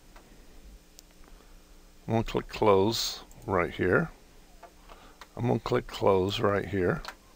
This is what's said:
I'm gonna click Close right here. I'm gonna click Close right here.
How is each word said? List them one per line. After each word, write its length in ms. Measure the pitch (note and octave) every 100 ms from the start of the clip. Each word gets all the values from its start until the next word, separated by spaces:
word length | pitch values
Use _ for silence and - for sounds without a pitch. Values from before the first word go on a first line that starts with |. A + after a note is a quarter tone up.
| - - - - - - - - - - - - - - - - - - - - -
I'm 60 |
gonna 100 | A2+
click 240 | - A#2+ -
Close 720 | - A2 G2 G2+ A#2 - - - - -
right 240 | F#2+ D#2+
here. 420 | - F#2 B2 E3 - - - - - - - - - - - - -
I'm 120 | A#2+
gonna 120 | A#2+
click 280 | - B2 -
Close 520 | - G#2+ F#2+ F#2+ G#2
right 260 | G#2 G2+ F2
here. 360 | G2 F2+ D#3+ - - -